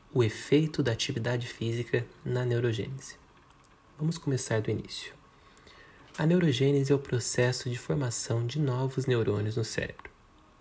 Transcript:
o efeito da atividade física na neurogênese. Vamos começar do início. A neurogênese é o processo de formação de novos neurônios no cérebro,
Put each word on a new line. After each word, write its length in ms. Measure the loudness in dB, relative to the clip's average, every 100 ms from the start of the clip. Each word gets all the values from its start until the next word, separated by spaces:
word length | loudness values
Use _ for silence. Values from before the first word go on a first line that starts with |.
| -4
o 80 | 2
efeito 580 | 2 0 2 4 4 0
da 120 | 0
atividade 560 | 0 -2 -2 -2 -2 -4
física 580 | -6 -4 -4 -2 -2 -2 -8
na 200 | -4 -2
neurogênese. 720 | 0 0 0 0 -4 -8 -12 -18 -20 -20 -20 -20 -20 -20 _ -4
Vamos 200 | -4 -2
começar 420 | -2 -2 0 0
do 100 | 0
início. 420 | -2 -4 -10 -12 -16 -20 -20 -20 -20 -20 -20 -20 -20 -12 -2
A 80 |
neurogênese 680 | 4 4 4 4 4 4 4
é 20 |
o 60 | 2
processo 680 | 2 -2 0 2 2 2 -4
de 80 | -6
formação 680 | -2 -2 -2 -2 -2 -2 0
de 140 | 0
novos 440 | 0 0 0 0
neurônios 520 | 0 2 2 0 0 -2
no 80 |
cérebro, 440 | -2 -2 -6 -8 -18 -20 -20 -20 -20 -20